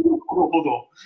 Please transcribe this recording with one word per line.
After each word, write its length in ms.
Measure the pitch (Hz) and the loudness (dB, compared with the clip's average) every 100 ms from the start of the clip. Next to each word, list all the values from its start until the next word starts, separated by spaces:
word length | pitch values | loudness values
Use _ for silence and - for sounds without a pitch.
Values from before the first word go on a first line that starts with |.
| - - - | 0 0 -2
Hodohodo, 640 | - - 165 151 123 - - | -2 0 0 -2 -4 -8 -20